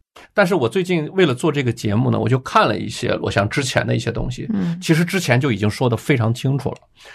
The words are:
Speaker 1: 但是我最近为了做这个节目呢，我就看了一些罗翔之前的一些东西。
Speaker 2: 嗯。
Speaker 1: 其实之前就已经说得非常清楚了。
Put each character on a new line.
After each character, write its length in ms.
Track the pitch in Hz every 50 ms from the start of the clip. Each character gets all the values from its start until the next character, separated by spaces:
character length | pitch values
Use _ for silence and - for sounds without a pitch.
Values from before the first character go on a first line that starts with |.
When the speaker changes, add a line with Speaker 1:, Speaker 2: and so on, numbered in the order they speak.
| _ _ _ - - - _
Speaker 1:
但 120 | - 202
是 100 | 175 196
我 120 | 175 123 113
最 160 | - 190 180
近 260 | 175 185 165 151 156 180
为 120 | 190 185
了 80 | 151 123
做 160 | 127 - 165
这 140 | 143 143 139
个 80 | 120
节 240 | 113 - - 110 101
目 160 | 107 127 127
呢， 80 | 113 107
我 80 | 107 110
就 100 | 123 131
看 280 | 127 - - 226 208 143
了 100 | 107 95
一 120 | 104 107
些 240 | - - - 110 95
罗 180 | 85 - -
翔 160 | - - 101 107
之 160 | - - 135
前 240 | 127 - - - 113
的 80 | 120
一 40 | 117
些 120 | 117 -
东 180 | 110 120 120 127
西。 180 | 123 - - - 220
Speaker 2:
嗯。 240 | 202 185 170 170 175
Speaker 1:
其 120 | - - 160
实 120 | 156 175
之 120 | 175 - 190
前 220 | 170 - 123 123
就 100 | 135 147
已 80 | 117 92
经 120 | 104 104
说 200 | 101 - 135 123
得 60 | 117
非 220 | 107 - - 151 123
常 160 | 110 110 117
清 240 | - - 131 135 139
楚 120 | - -
了。 60 | - - _ _ _ - - - -